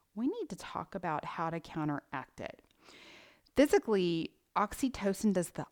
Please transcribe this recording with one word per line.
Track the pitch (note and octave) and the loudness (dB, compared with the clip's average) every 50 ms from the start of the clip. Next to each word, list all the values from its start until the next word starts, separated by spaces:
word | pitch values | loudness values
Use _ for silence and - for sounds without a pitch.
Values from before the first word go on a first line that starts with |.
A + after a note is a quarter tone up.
| _ _ _ | _ _ _
we | G#3 A#3+ | -4 -2
need | D4+ A4 A#4+ F4+ - | -2 -2 -2 -6 -8
to | F#3+ | -8
talk | - - - - - E3 - - | -12 -12 -8 -8 -8 -8 -6 -8
about | F#3+ - E3+ D3+ D3 - | -6 -4 -4 -4 -4 -4
how | - - - E3 E3 | -6 -6 -4 -4 -4
to | E3 E3 | -4 -6
counteract | - - - E3 D3+ D3+ C#3+ - - _ - C3 B2+ - _ - | -8 -8 -6 -4 -2 -2 -2 -4 -6 _ -10 -10 -10 -10 _ -12
it. | - - - - _ _ _ _ _ - - - - - - - - - - _ _ _ _ | -12 -12 -12 -14 _ _ _ _ _ -20 -20 -20 -20 -20 -20 -20 -20 -20 -20 _ _ _ _
Physically, | - C#4+ D4 G#4 E4+ - A3+ G#3+ G3 F3+ E3+ E3+ E3 - - - _ _ _ _ | 6 6 8 6 4 4 4 2 2 4 2 2 0 -2 -4 -8 _ _ _ _
oxytocin | F#3 G#3 G#3 - - C#4 B3 - - G3+ G3 F#3+ - - G#3 F#3 | 0 0 0 0 -2 -2 -2 -2 0 0 0 0 2 2 4 4
does | F3+ E3 - | 4 0 0
the | - - - - | -4 -8 -10 -10